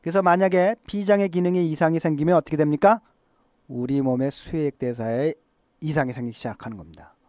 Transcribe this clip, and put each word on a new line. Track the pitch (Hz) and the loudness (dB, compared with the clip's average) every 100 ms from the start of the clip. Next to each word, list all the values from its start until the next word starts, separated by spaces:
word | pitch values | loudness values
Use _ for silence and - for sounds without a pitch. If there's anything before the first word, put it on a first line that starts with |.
그래서 | - 190 | 0 2
만약에 | 185 175 190 185 185 226 - | 4 4 4 4 2 -2 -8
비장의 | 202 202 202 196 | -6 2 2 2
기능에 | 170 180 180 | 0 0 0
이상이 | 170 156 160 165 | 0 2 2 2
생기면 | 165 147 156 175 | 0 0 2 2
어떻게 | - 151 | 2 0
됩니까? | 151 147 202 220 _ _ _ _ _ _ _ | 0 4 4 2 _ _ _ _ _ _ _
우리 | 127 123 139 | -8 -2 0
몸의 | 135 127 135 | 0 0 -2
수액대사에 | - - 160 147 - 123 120 113 117 151 - _ _ _ _ | -4 -8 -4 -4 -4 -8 -6 -4 -2 -4 -6 _ _ _ _
이상이 | 156 151 131 | -4 -2 -2
생기기 | 123 120 110 | -4 -10 -8
시작하는 | 120 104 123 107 | -12 -10 -14 -14
겁니다. | 80 80 - _ | -18 -20 -20 _